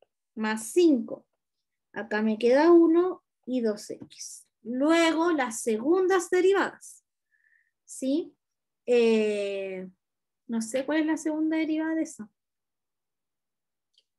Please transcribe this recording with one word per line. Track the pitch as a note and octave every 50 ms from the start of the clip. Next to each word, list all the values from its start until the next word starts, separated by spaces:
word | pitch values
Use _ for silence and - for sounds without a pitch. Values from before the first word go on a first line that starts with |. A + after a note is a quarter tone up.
| _ _ _ _ _ _ -
más | A3+ A3 G#3+ A3 A3 - -
cinco. | - F4+ F4 D#4+ C#4 A3+ A3 - - - _ _ _ _ _ _ _ _ _ _ _ _ _ _
Acá | - G3+ G#3 - G#3+ G#3+ A3
me | A3 G#3+ G#3+
queda | A#3+ A#3+ B3+ C#4+ D#4 E4+
uno | F4 E4+ E4 D#4+ D#4+ E4+ F4+ F#4 - - _ _ _ _ -
y | B3 B3+ B3+
dos | A3+ G#3+ G#3 G#3+ - -
X. | - - - - - - - - - - - _ _ _ -
Luego | A3 B3 B3+ C#4+ D#4 E4 E4+ E4 E4 D4+ D#4+ E4 F4
las | E4 C#4+ B3 A3+ A3+ -
segundas | - A#3+ A3 G#3+ A#3+ D4+ F4 F#4+ F#4+ F4 F#4+ F4+ F4+ -
derivadas. | F4+ F4+ F4+ F#4+ G4 F4+ B3 - - - - - - - _ _ _ _ _ _ _ _ _ _ _ _ _ _ _ _ _
¿Sí? | - - - C4+ C4 C#4+ E4 F#4 - _ _ _ _ _ _ _ _ _ _ -
Eh, | A#3+ B3 A#3+ A#3 A3+ A3+ A3 G#3+ G#3+ G#3 G3+ G3+ G3+ G3 G3 G3 F#3+ F#3+ F#3 F#3 F#3 - _ _ _ _ _ _ _ _ _ _
no | - A3+ A3+ A3
sé | - - C4 C4+
cuál | - D4+ D#4+
es | D4+
la | D#4 D#4
segunda | D4 - D#4 D4+ D#4 D#4 D#4 D#4+
derivada | D#4+ D#4+ D4+ D#4 D#4 D#4 D#4+ D#4+
de | D#4+
eso. | D#4 - - - G#3 - _ _ _ _ _ _ _ _ _ _ _ _ _ _ _ _ _ _ _ _ _ _ _ _ _ _ _ _ _ _ _ _ _ _ _ _ _